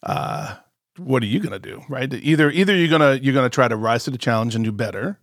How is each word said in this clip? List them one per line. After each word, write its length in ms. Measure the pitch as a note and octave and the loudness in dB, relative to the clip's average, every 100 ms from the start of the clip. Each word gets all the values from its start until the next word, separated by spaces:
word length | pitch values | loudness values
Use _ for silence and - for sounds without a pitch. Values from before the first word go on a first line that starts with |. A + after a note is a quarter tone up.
uh, 500 | - D2+ D2 - - G2 _ _ _ - | -4 -4 -4 -8 -10 -14 _ _ _ -18
what 260 | F#2+ C3 | -2 -2
are 40 | G#2+ | 0
you 140 | C3 | -2
gonna 180 | G#3 G2+ | -4 -10
do, 240 | - F#2+ - | -14 -18 -12
right? 240 | C3 C3+ | -8 -6
Either, 380 | B2 C#3+ D#3 D3 | -4 0 4 4
either 260 | E3 F#3+ F#3+ | 4 2 4
you're 120 | E3 | 4
gonna, 260 | D#3 D3 C3+ | 4 4 4
you're 140 | C3+ | 2
gonna 140 | C3+ B2+ | 2 2
try 180 | C3 B2 | 2 2
to 100 | A2 | 2
rise 280 | A2+ A#2 | 0 0
to 60 | - | -2
the 80 | C3 | -4
challenge 360 | - A2+ A2+ | -2 0 0
and 100 | A2+ | -2
do 60 | A2+ | -2
better 480 | G#2 A2 G2 C#3+ G3+ | -2 -6 -4 -8 -8